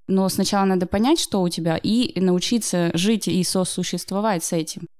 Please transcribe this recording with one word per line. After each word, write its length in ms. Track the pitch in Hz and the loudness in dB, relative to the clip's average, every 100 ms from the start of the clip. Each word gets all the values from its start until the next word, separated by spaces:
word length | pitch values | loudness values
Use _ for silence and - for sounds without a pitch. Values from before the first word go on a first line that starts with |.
| - | -2
Но 220 | 190 190 | 0 2
сначала 340 | - 190 202 | 0 0 2
надо 220 | 196 185 180 | 2 2 0
понять, 340 | 202 240 330 | 0 2 2
что 220 | - 202 | 0 0
у 80 | 175 | 0
тебя, 260 | 170 165 160 | 0 -2 0
и 420 | - 226 247 190 | 0 0 0 0
научиться 680 | 185 180 - 240 - 180 170 | 2 2 2 -2 0 0 0
жить 340 | 170 196 226 - | 2 2 0 0
и 160 | 185 | 0
сосуществовать 1040 | 175 190 180 - 180 180 - 190 220 175 - | 0 0 -2 -4 -4 -6 -4 -2 0 -2 -2
с 80 | |
этим. 300 | 170 156 - 175 | -2 -4 -8 -14